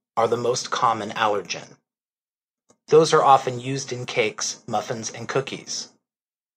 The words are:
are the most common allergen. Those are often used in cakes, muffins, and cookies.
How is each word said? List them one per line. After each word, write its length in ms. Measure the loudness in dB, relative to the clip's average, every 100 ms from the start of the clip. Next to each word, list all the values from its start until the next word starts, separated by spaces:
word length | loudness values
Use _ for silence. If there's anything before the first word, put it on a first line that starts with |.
| _ 0
are 120 | 0
the 100 | 0
most 320 | -2 -2 -4
common 400 | 0 0 0 -4
allergen. 640 | -2 -2 -2 -4 -12 -12 -20 _ _ _ _ _ _ _ _ _ _ 4
Those 240 | 6 6
are 100 | 4
often 380 | 6 6 4 -6
used 320 | -6 -6 -6
in 140 | -10 -6
cakes, 560 | -2 -2 -2 -8 -8 -6
muffins, 440 | -6 -4 -8 -10
and 180 | -12 -4
cookies. 600 | -4 -4 -10 -10 -12 -12 _ _ _ _ _ _